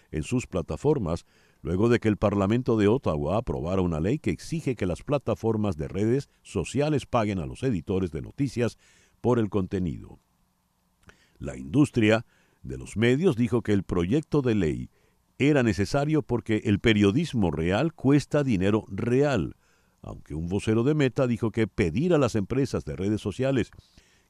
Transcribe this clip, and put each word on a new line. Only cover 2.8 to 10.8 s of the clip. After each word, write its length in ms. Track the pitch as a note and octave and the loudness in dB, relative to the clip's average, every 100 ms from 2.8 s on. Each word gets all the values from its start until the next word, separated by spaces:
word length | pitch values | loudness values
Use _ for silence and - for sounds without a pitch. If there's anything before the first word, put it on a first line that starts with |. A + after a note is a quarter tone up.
| G2+ | 4
Ottawa 500 | A#2+ G#2 D#2 C#2+ G#2 | 4 0 -2 -2 -2
aprobara 440 | - C2+ D#2 F#2+ | -2 -6 -2 0
una 180 | F2+ D#2 | 0 0
ley 200 | F2 D3+ | -2 -2
que 120 | A2 | -2
exige 440 | D#2+ - E3 C#3+ A#2+ | -4 -6 -6 -6 -4
que 100 | F#2+ | -4
las 180 | D#2+ | -4
plataformas 720 | - C#3+ - G#2 A2+ A2 G#2 D#2 | -4 -4 -2 -4 -2 -2 -2 -4
de 140 | C#2 | -6
redes 400 | F2 A2 C3 - _ | -2 0 0 -4 _
sociales 600 | - G2 D#2 B2 D3 C#3+ - | -8 -6 -4 -2 0 -2 0
paguen 340 | B2 G#2+ F#2+ | -2 0 -2
a 60 | C#2 | -6
los 160 | B1+ | -6
editores 480 | C3+ F#2+ - F#2+ F#2 | -4 -4 -2 -2 -2
de 100 | D2+ | -6
noticias 560 | A1+ - C#3 - A2+ - _ _ _ _ | -10 -6 -4 -2 -4 -4 _ _ _ _
por 180 | A#2+ A#2+ | 0 2
el 120 | G#2+ | 0
contenido. 720 | G#2 F#2 G2 F2 B1 F#2+ - _ _ _ _ _ _ | -2 -2 -2 -4 -6 -12 -20 _ _ _ _ _ _